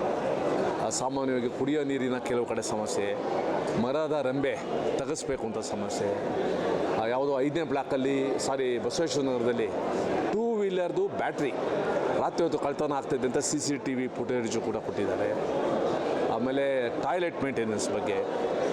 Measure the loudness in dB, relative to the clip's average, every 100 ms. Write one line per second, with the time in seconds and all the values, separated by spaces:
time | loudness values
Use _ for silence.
0 | 0 0 0 0 0 0 0 0 -2 0
1 | 0 0 2 2 0 0 0 2 0 0
2 | 0 0 0 0 2 0 -2 -2 0 0
3 | 0 0 0 0 0 0 0 0 2 2
4 | 2 2 2 2 0 0 -2 -2 0 0
5 | -2 -4 -2 -2 -2 -4 -4 -4 -4 -2
6 | 0 0 -2 0 0 0 0 0 0 0
7 | 0 2 2 2 2 0 0 -2 0 0
8 | 2 2 0 0 0 0 0 0 0 0
9 | 0 2 2 2 2 2 0 0 -2 -2
10 | 0 0 0 2 2 2 2 0 0 0
11 | 0 0 -2 0 -2 0 -2 0 0 0
12 | 0 0 0 2 2 2 0 0 0 -2
13 | 0 0 2 0 0 0 0 -2 -2 -2
14 | -2 -2 -2 0 0 0 -2 -2 -2 -2
15 | 0 0 0 0 0 0 0 0 0 0
16 | 0 0 0 0 0 2 2 2 0 0
17 | 0 0 0 0 0 0 0 0 0 0
18 | 0 0 0 0 0 0 2